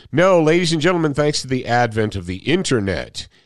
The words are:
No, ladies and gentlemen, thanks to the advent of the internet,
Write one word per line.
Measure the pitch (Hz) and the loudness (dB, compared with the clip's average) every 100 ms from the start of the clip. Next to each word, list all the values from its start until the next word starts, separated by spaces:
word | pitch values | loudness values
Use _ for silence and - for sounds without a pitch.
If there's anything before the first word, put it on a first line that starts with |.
| - | -6
No, | 131 185 180 | 2 4 4
ladies | 156 170 175 | 4 2 2
and | 165 | 0
gentlemen, | 156 180 156 | 0 0 0
thanks | 139 147 147 | 0 -2 -2
to | 131 | -4
the | 131 - | -4 0
advent | 120 120 110 107 101 | 0 0 0 -4 -4
of | 87 | -8
the | 92 | -8
internet, | 113 175 180 127 98 80 60 - - _ | -2 -2 0 -2 -2 -4 -6 -12 -16 _